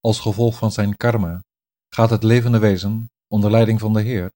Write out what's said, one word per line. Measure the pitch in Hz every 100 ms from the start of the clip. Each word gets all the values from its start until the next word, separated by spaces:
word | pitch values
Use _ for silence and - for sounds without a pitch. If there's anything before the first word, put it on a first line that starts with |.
Als | 117 110
gevolg | 110 98 117 113
van | 113
zijn | 101 101 101
karma | 120 117 87 87 - _ _ _ _
gaat | - 110
het | 110
levende | 110 120 120 117
wezen, | 107 95 101 110 117 _ _
onder | 107 104
leiding | 113 110 110
van | 107
de | 107
Heer | 107 117 90